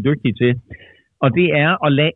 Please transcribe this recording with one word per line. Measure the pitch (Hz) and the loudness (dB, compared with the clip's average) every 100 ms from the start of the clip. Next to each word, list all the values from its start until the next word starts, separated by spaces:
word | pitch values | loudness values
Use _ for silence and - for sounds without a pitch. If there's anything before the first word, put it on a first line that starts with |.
| 131 | -2
dygtige | 147 127 - | -2 -4 0
til. | 120 123 - - - _ _ _ | 0 -2 -8 -20 -20 _ _ _
Og | 139 147 | 0 2
det | 175 147 156 | 0 2 0
er | 185 147 | 0 0
at | 139 | 0
lade | 156 | 0